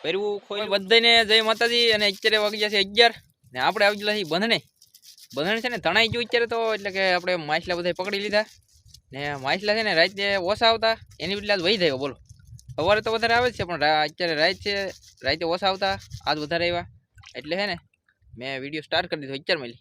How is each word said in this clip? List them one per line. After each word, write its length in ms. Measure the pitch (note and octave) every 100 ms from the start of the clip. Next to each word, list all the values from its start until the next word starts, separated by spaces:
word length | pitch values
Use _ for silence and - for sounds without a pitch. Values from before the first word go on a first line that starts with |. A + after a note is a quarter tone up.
ભરવું 360 | D3+ F#3 G#3 G#3
ખોઈ 280 | - G3+ G#3+
બધાને 580 | G3+ F#3+ A3+ A#3 A#3 G#3
જય 160 | A3
માતાજી. 500 | A3 A3+ A#3 A#3+ A#3
અને 140 | G#3+ G#3
અત્યારે 320 | F#3+ A3 G#3+
વાગી 200 | G#3 G#3+
જશે 200 | G#3 G#3
અગિયાર. 360 | G3 G#3 A#3 - _ _ _
ને 80 | B2+
આપણે 260 | C#3+ G3 G3+
આવી 120 | G#3
ગયેલા 160 | G#3
છીએ 100 | G#3+
બંધણે. 380 | E3 E3 A3+ G3+ _ _ _ _ - - - C3
બંધણ 240 | E3 A3+
છે 100 | B3
ને 80 | A#3
તણાઈ 300 | D#3+ G3 A3+
ગયું 160 | A#3
અત્યારે 220 | A#3 A#3+ A#3
તો, 280 | A#3 A3+
એટલે 180 | G#3+ G3+
કે 200 | F#3+ F#3+
આપણે 240 | F3+ F3+ F3+
માછલા 400 | D3+ D#3+ F3 F3
બધા 160 | F3 E3+
પકડી 220 | F#3 G3+
લીધા. 260 | G3+ G#3 G#3+ - _ _ - - _
ને 240 | C3 D3 C#3+
માછલા 400 | C3 F3+ G#3 G#3+
છે 80 |
ને 100 | G#3+
રાતે 420 | E3 F#3 G3 G3+ G3
ઓછા 320 | F3 G#3+ A3+
આવતા, 300 | A3+ A3+ A3+ - -
એની 160 | D#3+ G3+
બદલે 180 | G#3
આજ 60 | G3+
વહી 180 | E3+ A3
જાય, 140 | E3+
બોલો. 240 | C3 C#3+ - _ - - - - -
સવારે 260 | E3 G#3+
તો 100 | A3
વધારે 220 | A3+ A3+
આવે 180 | A#3 B3
જ 20 |
છે, 100 | -
પણ 160 | F3+ D#3+
રા-, 240 | D3 D3+
અત્યારે 320 | D3+ - F3 D3+
રાત 200 | E3 F#3
છે, 300 | G#3 G3+ G3 - - _
રાતે 220 | C3 D#3+ E3
ઓછા 220 | F3+ G3
આવતા, 320 | F#3+ F#3+ G3 - - -
આજ 100 | D3+
વધારે 320 | D3 E3+ F3
આવ્યા. 160 | F3 F3 - _ - - B2+
એટલે 200 | C3+ F3+
છે 100 | G3+
ને 120 | E3+ _ _ _ _ _ -
મેં 240 | B2+ C3+
વીડિયો 200 | C#3 D#3
સ્ટાર્ટ 260 | C#3+ D#3+ F3+
કરી 120 | D#3+
દીધો 140 | C3+
અત્યારે 280 | C#3 - E3
મળી. 180 | A#2+ A#2